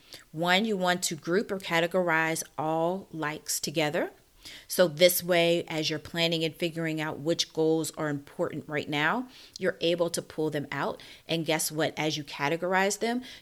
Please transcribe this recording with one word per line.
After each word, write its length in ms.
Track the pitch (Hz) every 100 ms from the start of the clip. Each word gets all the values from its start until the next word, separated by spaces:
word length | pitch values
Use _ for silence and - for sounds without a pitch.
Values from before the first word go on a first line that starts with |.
| - - -
One, 340 | 156 170 185
you 120 | 226 202
want 260 | 180 180
to 100 | -
group 360 | 160 - 180 247
or 80 | 190
categorize 840 | - 165 170 185 175 160 160 160 - -
all 520 | 156 160 165 190 -
likes 460 | 160 147 156 - -
together. 520 | - 156 151 170 349 - _ _ - - -
So 200 | - 180
this 340 | 147 180 175
way, 420 | 175 175 170 170 -
as 220 | 160 156
you're 80 | 156
planning 460 | - 170 170 165
and 100 | 160
figuring 460 | 160 170 160 165 156
out 180 | 156 -
which 340 | 143 165 -
goals 400 | - 160 160 151 -
are 120 | 156
important 560 | 143 143 - 170 156 -
right 220 | 147 -
now, 380 | 147 156 214 247 - - -
you're 200 | 185 -
able 300 | 165 175 170
to 120 | 175
pull 280 | - - 156
them 160 | 151 143
out. 320 | 139 185 - - - -
And 180 | 165 160
guess 260 | 156 -
what? 220 | 156 151 -
As 200 | 156 151
you 80 |
categorize 760 | 147 - 143 165 180 185 196 202
them, 240 | 226 247 247 -